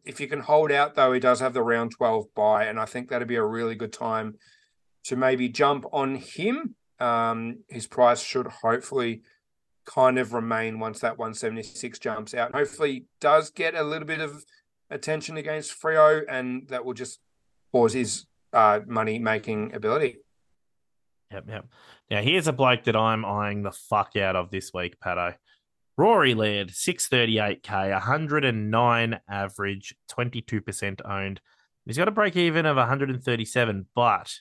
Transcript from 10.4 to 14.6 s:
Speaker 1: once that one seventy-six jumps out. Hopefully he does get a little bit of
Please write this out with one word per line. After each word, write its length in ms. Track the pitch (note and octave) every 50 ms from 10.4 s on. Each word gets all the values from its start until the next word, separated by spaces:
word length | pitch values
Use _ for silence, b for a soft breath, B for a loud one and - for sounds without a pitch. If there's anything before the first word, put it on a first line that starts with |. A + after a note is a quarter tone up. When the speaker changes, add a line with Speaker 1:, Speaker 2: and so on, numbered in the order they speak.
| A2+ A2+ A2+ A2+ A2+ A2+ A2 A2
Speaker 1:
once 220 | A2+ A2 G#2+ -
that 180 | B2 A2+ A2 A2+
one 160 | A2+ A2+ G#2+
seventy-six 640 | - B2 A2 A2+ A2+ G#2 - - - B2+ A#2 - -
jumps 340 | - A#2+ G#2+ A2 G#2+ -
out. 220 | - A#2+ A2+ - -
Hopefully 380 | C#3+ D3 C#3 - - D#3 C#3+
he 120 | C3+ B2 - _ _ _
does 300 | - D3 D3+ D#3+ D#3 -
get 240 | _ - E3 D#3+ E3+
a 80 | D#3+
little 240 | D3+ D3 D#3 D#3 D3+
bit 140 | D3+ D#3 D3
of 240 | D#3 C#3+ D3 D3 - b b b